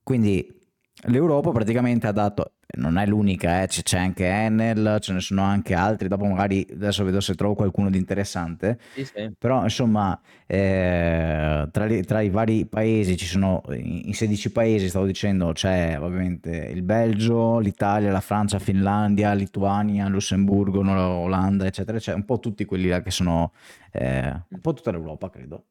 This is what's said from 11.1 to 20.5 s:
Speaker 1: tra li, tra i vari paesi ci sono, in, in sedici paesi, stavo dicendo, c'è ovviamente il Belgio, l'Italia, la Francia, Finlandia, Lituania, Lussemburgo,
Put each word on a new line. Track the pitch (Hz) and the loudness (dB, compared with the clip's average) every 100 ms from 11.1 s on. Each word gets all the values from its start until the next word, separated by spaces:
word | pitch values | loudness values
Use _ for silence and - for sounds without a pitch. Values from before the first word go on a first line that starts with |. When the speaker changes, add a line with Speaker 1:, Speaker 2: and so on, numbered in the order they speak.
| 82 80 78 76 76 76 | 0 0 0 0 0 -2
Speaker 1:
tra | 104 107 | -2 0
li, | 110 | -2
tra | 92 110 | 0 0
i | 104 | 0
vari | 98 113 110 85 | 0 2 0 0
paesi | - 110 110 95 87 | -2 0 2 2 -2
ci | 85 | -2
sono, | 92 95 92 - | 0 2 0 -4
in, | 65 - 82 - | -8 -6 -6 -6
in | 107 | -4
sedici | 110 104 107 | -2 -2 -2
paesi, | - 113 110 95 | 0 2 2 2
stavo | 92 98 | 0 0
dicendo, | 90 104 95 85 | 0 0 2 0
c'è | 82 98 92 82 73 | 0 0 2 0 -2
ovviamente | 85 92 90 87 82 | -4 -4 -4 -4 -6
il | 82 73 87 | -6 -6 -6
Belgio, | 90 110 117 104 113 117 113 117 | 0 2 2 2 2 2 2 2
l'Italia, | 104 - 101 104 104 | 0 0 0 2 2
la | 95 | 0
Francia, | - 104 101 98 | 0 -2 0 -2
Finlandia, | 95 95 98 101 107 101 104 | 0 2 2 2 2 2 2
Lituania, | 101 98 - 98 101 107 101 98 | 0 -2 -2 0 0 0 0 0
Lussemburgo, | 98 - 95 98 | -2 0 2 4